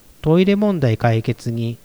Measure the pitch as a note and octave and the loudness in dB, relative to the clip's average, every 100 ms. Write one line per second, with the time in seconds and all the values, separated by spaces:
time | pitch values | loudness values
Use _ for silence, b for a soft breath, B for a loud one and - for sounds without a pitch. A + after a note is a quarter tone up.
0 | _ - D3+ E3 F#3+ G3+ G#3 F3+ C3 A2 | _ -8 0 2 2 2 0 0 0 0
1 | A#2+ A2+ A2 A#2 A#2+ A#2 A#2 A#2 | 0 0 -2 -6 -6 -6 -6 -8